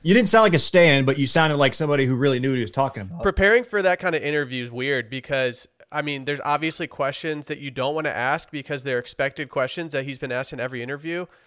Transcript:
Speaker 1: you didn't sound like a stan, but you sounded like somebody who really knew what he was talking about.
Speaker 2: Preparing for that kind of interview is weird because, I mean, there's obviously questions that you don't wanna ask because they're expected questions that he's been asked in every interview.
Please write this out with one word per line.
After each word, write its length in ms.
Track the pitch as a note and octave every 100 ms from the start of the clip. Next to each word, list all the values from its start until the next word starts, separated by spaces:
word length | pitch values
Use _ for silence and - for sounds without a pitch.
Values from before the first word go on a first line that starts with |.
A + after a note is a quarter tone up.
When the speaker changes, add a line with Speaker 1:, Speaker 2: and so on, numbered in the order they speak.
Speaker 1:
you 100 | E3
didn't 160 | A3+ G#3
sound 140 | A3+
like 100 | G#3+
a 60 | E3
stan, 480 | - F3+ E3 C#3 C3+
but 100 | C#3
you 80 | C3+
sounded 300 | E3 D#3 D3
like 180 | C3+
somebody 300 | - D3+ C#3+
who 120 | B2+ B2+
really 220 | C#3 B2+
knew 100 | C3+
what 60 | B2+
he 40 |
was 80 | G#2+
talking 300 | - C3+ -
about. 200 | F#2+ E3+
Speaker 2:
Preparing 420 | G3 F#3 G3 A#3+
for 160 | A#3+ G#3
that 180 | F#3 F3+
kind 160 | F#3
of 80 | D#3+
interview 400 | C#3+ D3 C3 B2+
is 80 | A#2+
weird 380 | A#2+ C3+ C3 A2
because, 580 | C3 - C#3 B2+ A#2 - _ -
I 120 | D3+
mean, 240 | D3 C#3 C3
there's 140 | C#3+
obviously 420 | D3 D3 D#3+ D#3 E3
questions 600 | - C#3 - D#3+ D3+ D3
that 140 | C#3
you 100 | C#3
don't 240 | B2+ C3
wanna 160 | D#3 D3+
ask 400 | F#2 B2+ D#3+ -
because 320 | D3 C3+ C#3+
they're 140 | C3+ B2
expected 500 | - - C3+ D3 C#3
questions 440 | C#3+ B2+ - E3
that 120 | C#3+
he's 140 | C3+ C3
been 140 | C3+
asked 200 | B2 C3+
in 80 | C3
every 220 | B2+ B2+
interview. 420 | A#2+ C#3+ D#3 F3 F3 _